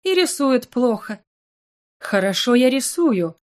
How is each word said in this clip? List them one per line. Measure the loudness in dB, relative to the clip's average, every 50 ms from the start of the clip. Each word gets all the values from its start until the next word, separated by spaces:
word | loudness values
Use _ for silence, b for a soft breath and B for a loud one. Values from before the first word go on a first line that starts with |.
"И | _ 0 0
рисует | 0 0 0 -2 -2 0 0 0 0 -2
плохо". | _ -4 -2 0 0 -2 -4 -8 -12 -14 -14 _ _ _ _ _ _ _ _ _ _ _ _ _ _ _ _
"Хорошо, | -10 -4 -2 0 0 0 -2 -2 0 2 4
я | 4 4 4
рисую. | 2 0 -4 -4 -2 0 0 2 2 0 -2 -4 -6 _